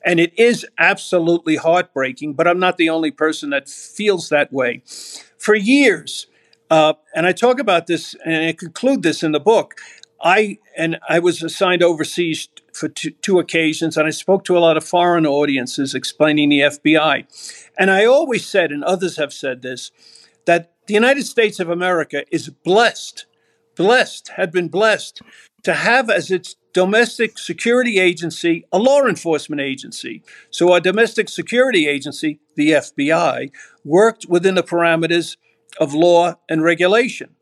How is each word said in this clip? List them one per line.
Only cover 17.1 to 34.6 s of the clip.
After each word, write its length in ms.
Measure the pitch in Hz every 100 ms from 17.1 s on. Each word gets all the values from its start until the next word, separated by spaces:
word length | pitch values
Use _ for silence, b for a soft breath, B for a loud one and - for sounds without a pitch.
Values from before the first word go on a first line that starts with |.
| 135 - B B B B -
And 120 | 190
I 140 | 190
always 420 | 220 269 320 220 -
said, 280 | 196 165
and 100 | 147
others 320 | 147 185 180 151
have 160 | 143
said 300 | - 139 127
this, 300 | 127 123 - b b b b b -
that 280 | 170 165 _ -
the 60 |
United 320 | 208 240 277 -
States 360 | - 220 -
of 80 | 170
America 560 | 170 180 180 151 143 -
is 160 | 165 127
blessed, 800 | 147 - 196 233 - - - - _ _ _ _ -
blessed, 540 | 180 247 190 - - -
had 160 | 185
been 160 | 170 175
blessed 540 | 175 220 202 - - b b b _
to 100 | -
have 360 | 165 214 240 233
as 200 | 180 135
its 280 | 180 - - _
domestic 640 | - 185 214 240 - 220 -
security 600 | - 170 233 247 240 196
agency, 680 | 185 170 165 - 175 165 _
a 40 | 180
law 280 | 247 285 262
enforcement 560 | 175 170 151 - 147
agency. 600 | 139 135 123 - 127 110 _ B B
So 240 | - 175
our 80 | 175
domestic 480 | 175 196 226 - 208
security 580 | - 170 233 262 214 151
agency, 540 | 143 143 - 156 147 _ -
the 160 | 147
F 200 | 151 -
B 200 | - 143
I, 380 | 165 170 123 139 B B B -
worked 400 | 170 220 226 -
within 300 | 175 185
the 80 | 185